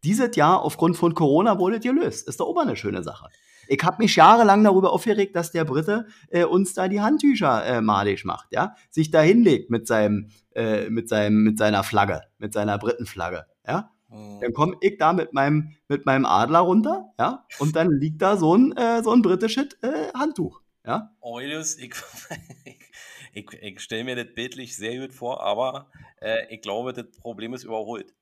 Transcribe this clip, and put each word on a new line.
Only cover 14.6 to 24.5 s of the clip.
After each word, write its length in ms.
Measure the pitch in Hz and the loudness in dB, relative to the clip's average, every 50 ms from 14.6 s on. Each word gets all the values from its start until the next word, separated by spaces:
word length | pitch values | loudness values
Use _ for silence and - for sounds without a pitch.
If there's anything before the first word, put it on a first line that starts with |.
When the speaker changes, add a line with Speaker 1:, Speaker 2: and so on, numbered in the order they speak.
| 147 175 180 - - | -2 -2 -2 -2 -2
Speaker 1:
ich 160 | 196 208 - | -2 -2 2
da 160 | 156 156 175 | 0 2 2
mit 180 | 185 156 - - | 0 -2 -4 -2
meinem, 400 | 143 139 143 151 151 156 156 - _ _ _ | -2 0 2 2 0 -2 -4 -12 _ _ _
mit 160 | 143 139 143 | -6 -4 0
meinem 220 | - 135 135 135 | 0 0 2 2
Adler 320 | - 82 95 110 123 156 170 | 2 2 2 2 4 2 2
runter, 560 | 180 175 180 214 214 285 339 392 381 - _ - | 4 4 4 2 2 2 -2 -6 -8 -14 _ -2
ja? 280 | - - 254 269 _ _ - - | -2 -2 -2 -6 _ _ -8 -4
Und 160 | 143 151 156 | -4 -2 0
dann 140 | 165 165 160 | 0 0 2
liegt 300 | 156 139 139 160 156 - | 0 0 0 -4 -4 -2
da 160 | - 190 208 | 0 0 0
so 180 | 202 165 156 170 | 2 2 4 4
ein, 180 | 208 254 285 - | 4 4 2 2
äh, 260 | - 247 233 233 233 226 | 0 -2 0 0 0 0
so 80 | 226 | 2
ein 120 | 220 247 220 | 2 4 4
britisches, 460 | 190 185 185 214 220 220 262 269 277 - _ | 4 2 0 0 -4 -4 -4 -6 -6 -8 _
äh, 320 | - 233 294 - - 370 - | -8 -6 -6 -6 -6 -8 -6
Handtuch, 480 | 247 285 311 302 - 170 - - - _ _ _ _ _ | -6 -6 -6 -4 -6 -8 -8 -8 -16 _ _ _ _ _
ja? 280 | - 120 196 214 - _ _ - | -8 -6 -6 -6 -10 _ _ -18
Speaker 2:
Aurelius, 560 | 120 117 120 127 139 151 156 156 151 - - | -14 -14 -12 -12 -10 -10 -8 -8 -8 -10 -10
ich, 160 | 127 123 - | -14 -18 -16
<laughs> 680 | - - - - - - - 165 - - _ - _ _ - - _ _ _ _ - - - - - - - _ | -18 -18 -18 -20 -20 -18 -16 -16 -18 -18 _ -20 _ _ -20 -20 _ _ _ _ -20 -20 -20 -20 -20 -20 -20 _
ich, 140 | 104 104 - - - - | -20 -20 -20 -20 -18 -18
ich 180 | 104 95 - | -18 -16 -16
stell 240 | - - 117 110 117 | -16 -10 -10 -8 -8
mir 120 | 127 127 | -8 -8
das 180 | 120 120 120 _ | -8 -10 -12 _
bildlich 420 | - 117 127 | -12 -12 -12